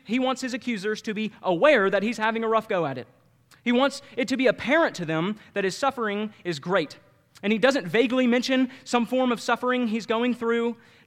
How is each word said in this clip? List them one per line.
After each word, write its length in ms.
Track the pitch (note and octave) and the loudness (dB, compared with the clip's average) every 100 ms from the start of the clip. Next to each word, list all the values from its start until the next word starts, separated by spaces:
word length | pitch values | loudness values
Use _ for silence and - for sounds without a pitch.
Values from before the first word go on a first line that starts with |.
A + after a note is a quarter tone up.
he 160 | - B3 | -4 -2
wants 220 | B3+ B3+ | 0 -2
his 120 | B3+ | -6
accusers 480 | A#3+ B3 G#3+ G#3 G#3+ | -6 -6 -4 -4 -6
to 100 | - | -6
be 180 | G#3 G#3+ - | -4 -6 -4
aware 480 | F#3 E3+ C#4+ B3 F#3+ | -2 4 6 6 4
that 140 | G3 | 2
he's 140 | G#3+ G#3+ | -2 -2
having 260 | A3 A3+ | -2 -2
a 60 | A3+ | 0
rough 180 | A3 A3 | 0 0
go 180 | F#3+ D3 | -2 -2
at 120 | B2+ | -6
it. 100 | - _ _ _ _ - | -12 _ _ _ _ -8
He 120 | A#3 | 0
wants 280 | B3 C#4 - - - | 2 2 -2 -10 -6
it 140 | C4 | -4
to 80 | B3+ | 2
be 100 | B3+ | 2
apparent 480 | - A3 D#4 D4 - | 2 0 2 2 -2
to 100 | D#3+ | -4
them 300 | D#3+ F#3 G#3+ - | -2 -2 -6 -8
that 120 | G3+ F#3+ | -4 -4
his 120 | F3+ | -2
suffering 560 | C4+ C4 G#3+ G3+ G#3+ - F3 | -2 -2 -4 -4 -6 -8 -8
is 140 | D3 | -6
great. 380 | F3 F#3+ C#3+ - _ _ _ - | 0 0 0 -8 _ _ _ -6
And 80 | G3+ | -2
he 80 | G#3+ | 2
doesn't 260 | B3+ C4 F3 | 2 2 0
vaguely 400 | A3 B3+ B3+ B3 | 2 2 2 2
mention 460 | B3 B3+ C4 B3+ - - | 2 2 0 0 -4 -2
some 200 | B3 A3+ | -2 0
form 280 | B3+ B3+ | 0 0
of 80 | A3+ | 0
suffering 480 | - A#3 B3 B3 A#3 | -2 -2 0 0 0
he's 160 | A3 F#3 | -2 -2
going 280 | A3+ B3 | -2 0
through. 440 | A#3+ A#3 A#3 A#3 A3+ - _ | -2 -2 0 -2 -6 -16 _